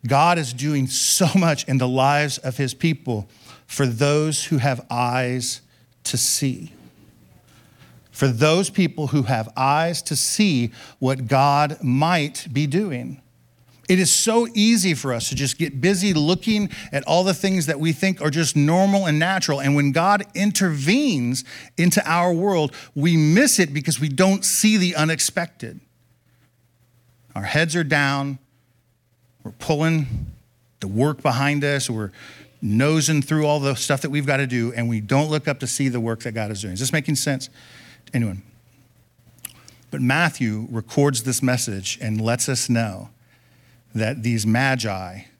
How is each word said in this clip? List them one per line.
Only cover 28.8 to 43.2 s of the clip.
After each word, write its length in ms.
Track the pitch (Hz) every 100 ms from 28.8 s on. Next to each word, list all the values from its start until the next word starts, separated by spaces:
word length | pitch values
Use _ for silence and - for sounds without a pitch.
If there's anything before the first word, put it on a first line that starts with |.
| _ _ _ _ _ _ -
We're 40 |
pulling 800 | - - 151 160 160 135 117 - - _ _ _ _
the 80 | 98
work 320 | 104 143 143
behind 420 | - 123 139 147
us. 260 | 143 143 -
We're 220 | 113 104 - - - - _
nosing 600 | - 107 139 160 147 156
through 240 | 135 156 151
all 160 | 147
the 140 | 139 139
stuff 260 | - 139
that 80 | -
we've 160 | 143 139
got 120 | 139
to 100 | 139
do, 260 | 123 117 120
and 140 | 117
we 100 | 117
don't 300 | 104 135 156
look 180 | 151 143
up 140 | 139
to 60 | 123
see 200 | - 135
the 140 | 120
work 220 | 117 113
that 100 | 123
God 180 | 113 107
is 100 | 104
doing. 120 | 104
Is 80 | 92
this 100 | 131
making 240 | 156 147 147
sense 320 | - 135 - - - - - - -
to 40 |
anyone? 280 | 127 113 95 - _ _ _ _ _ _ _ _ _ - - - _ _
But 120 | 139
Matthew 640 | 127 143 170 - 117 107 113
records 540 | 113 - - 143 135
this 180 | 123 120
message 560 | 127 123 - 98 95 -
and 180 | 110 107
lets 300 | 110 120 -
us 200 | 131 -
know 380 | 120 113 95 101 _